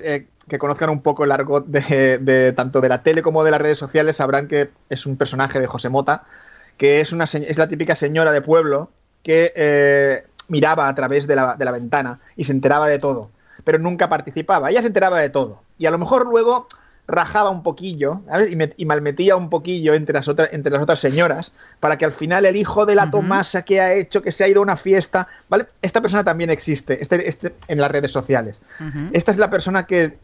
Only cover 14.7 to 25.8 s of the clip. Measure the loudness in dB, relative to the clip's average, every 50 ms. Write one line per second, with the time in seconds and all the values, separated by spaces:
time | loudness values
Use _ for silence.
14.7 | 0 0 0 0 0 2 2 2 2 2 0 0 0 -2 -2 -2 -6 -16 _ _
15.7 | _ _ -2 -2 0 0 -2 0 2 0 2 2 2 2 4 4 2 0 -2 -6
16.7 | -18 -20 _ _ _ _ _ -4 -2 -2 -2 0 0 0 0 0 0 -2 -4 -6
17.7 | -6 -6 -8 -10 -6 -4 -4 -4 -4 -6 -8 -6 0 0 0 0 0 -2 -4 -4
18.7 | -4 -8 -4 -2 -2 -2 -2 -4 -4 0 2 4 4 2 0 -2 -4 -4 -4 -4
19.7 | -6 -2 0 2 2 2 0 0 -2 -4 -2 -2 0 0 0 0 -2 -4 -4 -2
20.7 | -2 -2 0 0 0 0 0 -2 0 2 2 0 0 -4 -8 -14 _ _ -20 -20
21.7 | _ _ -2 0 0 0 -2 -2 -2 -4 -4 -2 0 2 2 2 2 2 -2 -2
22.7 | 0 0 2 4 4 2 2 2 0 -2 0 0 0 -2 -2 -2 -4 -6 -2 0
23.7 | 2 2 2 2 2 0 -2 -2 -4 -4 -2 -2 -2 0 2 4 4 4 4 2
24.7 | 0 -2 0 2 2 2 2 0 -2 -4 -4 -4 -12 -20 _ _ 0 0 0 -2
25.7 | _ _